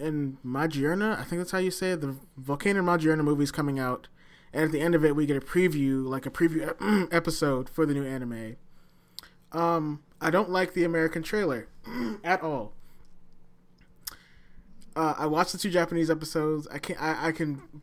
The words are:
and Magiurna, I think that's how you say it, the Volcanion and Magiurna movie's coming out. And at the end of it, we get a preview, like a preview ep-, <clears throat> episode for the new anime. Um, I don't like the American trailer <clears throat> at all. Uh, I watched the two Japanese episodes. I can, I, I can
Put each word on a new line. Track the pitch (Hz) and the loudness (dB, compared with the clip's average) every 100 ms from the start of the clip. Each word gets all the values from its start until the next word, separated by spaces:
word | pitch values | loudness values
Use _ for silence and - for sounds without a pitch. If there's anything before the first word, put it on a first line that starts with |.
and | 156 151 143 135 | -4 -2 -4 -6
Magiurna, | 123 131 160 143 143 185 214 208 | -6 -2 0 2 0 2 0 -2
I | |
think | 131 170 | -4 -6
that's | 175 | -2
how | 185 | -2
you | 185 | -2
say | 180 185 | -2 -2
it, | 175 | -2
the | 139 135 - 135 | -4 -8 -14 -12
Volcanion | 131 143 202 196 | -6 -2 2 2
and | 180 | 4
Magiurna | 175 156 156 | 4 4 4
movie's | 147 147 139 | 2 2 0
coming | - 143 135 | 0 -2 0
out. | 127 123 - - - - - | -2 -4 -8 -20 -20 -20 -6
And | 143 | 0
at | 156 | 0
the | 151 | 2
end | 165 170 | 2 4
of | |
it, | 151 | 4
we | 147 | 4
get | 147 139 | 2 0
a | |
preview, | - 180 185 151 135 135 | 2 4 4 4 0 0
like | 131 131 175 | -2 -4 -6
a | |
preview | - 170 160 156 | 2 2 2 -4
ep-, | - 196 208 170 | -2 2 4 4
<clears throat> | |
episode | 170 165 131 147 131 131 | 0 0 0 0 0 -2
for | - 156 | 0 0
the | |
new | 143 | 0
anime. | 135 135 123 113 113 117 - - - - _ - - - - | -2 -6 -6 -8 -10 -12 -18 -20 -20 -20 _ -20 -20 -20 -8
Um, | 160 170 170 151 147 - - | 0 2 2 0 -6 -10 -2
I | - | 2
don't | 175 190 | 2 4
like | 185 185 | 2 2
the | 185 | 2
American | 170 165 160 165 | 2 4 2 0
trailer | 160 214 185 120 - - - | -2 0 0 -2 -6 -16 -10
<clears throat> | 247 233 202 | -4 -4 -4
at | 170 185 | 0 0
all. | 160 139 104 - - - - - - - - - - - - - - - - - - - - - - | 0 -4 -6 -10 -16 -18 -18 -18 -18 -20 -20 -20 -20 -20 -20 -18 -18 -18 -20 -20 -20 -20 -20 -20 -10
Uh, | 160 160 - | -2 0 0
I | 151 | 0
watched | 156 175 | 2 2
the | 180 | 0
two | 208 | 0
Japanese | 175 170 170 160 | 2 2 0 2
episodes. | 160 156 165 156 156 151 | 0 0 -2 0 -2 -4
I | 143 | -10
can, | - 180 | -8 -4
I, | 156 156 160 | -2 0 -2
I | |
can | 160 156 139 - 151 | -2 -4 -4 -10 -20